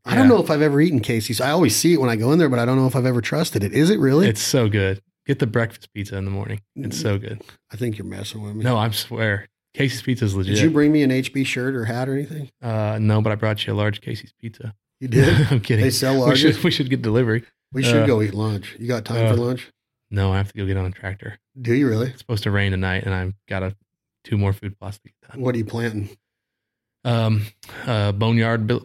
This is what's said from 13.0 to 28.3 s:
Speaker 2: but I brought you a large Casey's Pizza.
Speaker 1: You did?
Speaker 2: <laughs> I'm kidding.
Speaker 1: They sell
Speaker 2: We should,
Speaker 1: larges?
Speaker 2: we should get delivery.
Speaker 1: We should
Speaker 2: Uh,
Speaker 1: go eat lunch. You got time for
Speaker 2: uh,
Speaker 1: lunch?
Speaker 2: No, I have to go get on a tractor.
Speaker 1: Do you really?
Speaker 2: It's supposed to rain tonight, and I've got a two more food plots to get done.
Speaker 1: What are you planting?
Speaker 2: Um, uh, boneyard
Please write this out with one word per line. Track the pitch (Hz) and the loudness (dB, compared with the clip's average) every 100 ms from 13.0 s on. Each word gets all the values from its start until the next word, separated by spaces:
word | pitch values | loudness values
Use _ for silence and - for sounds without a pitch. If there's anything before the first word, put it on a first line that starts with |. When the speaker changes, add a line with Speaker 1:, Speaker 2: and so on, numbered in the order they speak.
| 107 107 | 2 2
Speaker 2:
but | 107 | 2
I | |
brought | 104 110 104 - | 0 -2 -2 -4
you | |
a | |
large | 101 107 104 | -2 -2 -4
Casey's | 120 113 - _ | -8 -12 -12 _
Pizza. | 117 - 113 - _ _ | -16 -14 -16 -16 _ _
Speaker 1:
You | 127 | 0
did? | 120 151 165 127 | 4 6 4 4
Speaker 2:
<laughs> | |
I'm | 127 | 2
kidding. | - 110 | 2 2
Speaker 1:
They | 131 | 2
sell | 127 131 135 123 | 2 0 2 4
Speaker 2:
We | |
should, | 135 151 | 4 4
Speaker 1:
larges? | - | 4
Speaker 2:
we | 175 | 0
should | - 131 | 0 -2
get | 127 | -2
delivery. | 113 117 117 113 - _ _ | 0 2 2 0 -4 _ _
Speaker 1:
We | 131 | -2
should | 123 113 | 2 4
Speaker 2:
Uh, | |
Speaker 1:
go | 110 113 | 4 2
eat | 104 | 0
lunch. | 104 110 101 - - | -2 -4 -4 -8 -10
You | 117 | -6
got | 117 | -4
time | 110 117 113 | -4 0 2
for | 120 | 2
Speaker 2:
uh, | |
Speaker 1:
lunch? | 120 123 - _ _ _ _ | 0 -4 -10 _ _ _ _
Speaker 2:
No, | 101 98 | -2 0
I | 98 | 0
have | 101 | -2
to | 101 | -6
go | |
get | 98 | -4
on | 95 92 | -4 -4
a | |
tractor. | - 92 98 - - _ 131 | -8 -12 -12 -14 -18 _ -8
Speaker 1:
Do | 117 | -2
you | 127 135 | 2 2
really? | 110 127 | 0 -4
Speaker 2:
It's | - | -8
supposed | - 104 | -6 -4
to | 107 | 0
rain | 101 98 | 0 0
tonight, | 92 92 95 | 0 -2 -2
and | 101 | -4
I've | 92 92 101 - | -4 -6 -8 -8
got | 98 | -6
a | 95 98 _ _ _ _ | -6 -8 _ _ _ _
two | - 104 | -6 -2
more | 101 | 0
food | 98 101 - | -2 -8 -12
plots | 95 - | -14 -14
to | - | -20
get | _ - | _ -18
done. | - | -6
Speaker 1:
What | 127 | -4
are | 117 | -2
you | |
planting? | 107 117 117 107 104 - _ _ _ _ _ _ _ _ | -4 -4 -4 -4 -8 -12 _ _ _ _ _ _ _ _
Speaker 2:
Um, | 123 117 113 107 104 - - - | -2 0 0 0 -4 -12 -20 -10
uh, | 131 110 104 | -4 0 0
boneyard | 101 113 | 0 2